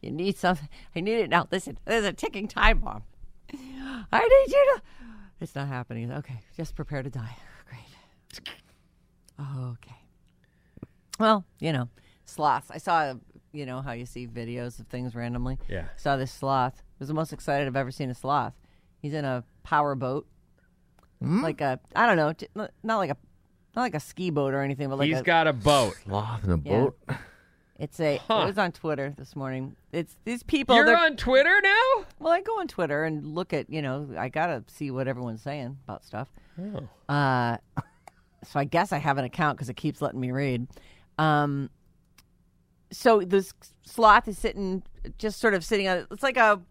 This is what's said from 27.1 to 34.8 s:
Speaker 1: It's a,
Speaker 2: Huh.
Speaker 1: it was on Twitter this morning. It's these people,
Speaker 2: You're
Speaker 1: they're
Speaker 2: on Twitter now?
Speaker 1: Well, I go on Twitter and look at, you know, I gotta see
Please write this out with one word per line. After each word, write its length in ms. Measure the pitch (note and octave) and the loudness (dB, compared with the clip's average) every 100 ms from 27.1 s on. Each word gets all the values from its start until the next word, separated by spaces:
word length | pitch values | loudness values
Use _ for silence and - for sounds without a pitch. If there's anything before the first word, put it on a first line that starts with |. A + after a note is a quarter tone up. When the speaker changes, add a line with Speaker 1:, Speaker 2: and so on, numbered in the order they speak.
| - - - _ _ _ _ | -10 -10 -20 _ _ _ _
Speaker 1:
It's 200 | D3 - | -12 -2
a, 160 | D#3+ C#3+ - | 0 0 0
Speaker 2:
Huh. 140 | A3 | 0
Speaker 1:
it 40 | F3+ | 0
was 120 | G3+ | 0
on 140 | F#3 | -2
Twitter 420 | - D#3+ C#3+ C#3 C#3+ | -2 -4 -4 -6 -10
this 200 | C3 D3 | -14 -10
morning. 400 | C3+ C3 C3+ - _ | -6 -6 -8 -12 _
It's 240 | E3+ D#3+ - | -6 -6 -10
these 180 | - A#3+ | -8 -8
people, 320 | - D4+ C4+ B3+ | -2 -2 6 8
Speaker 2:
You're 80 | D4+ | 8
Speaker 1:
they're 100 | E4 | 8
Speaker 2:
on 180 | E4 C#4 | 6 2
Twitter 440 | - C4 D#4 G4+ | 4 6 8 6
now? 420 | G4 G#4 C5 B4+ F#4+ - | 6 4 4 2 0 -6
Speaker 1:
Well, 140 | D#4+ | 0
I 80 | E4+ | 0
go 180 | G4 A4+ | 0 -4
on 80 | E4+ | -4
Twitter 360 | - E3 D3 | -2 -2 0
and 300 | D#3+ D3+ D3 D#3 | -2 -4 -6 -6
look 160 | F3 | -4
at, 180 | D#3 - | -4 -4
you 120 | D#3 | -6
know, 260 | C#3+ C3+ C#3+ F2 | -4 -6 -6 -6
I 100 | B2 | -4
gotta 340 | D#3 F3 C#3 - | -2 -2 -2 -8
see 220 | - | -10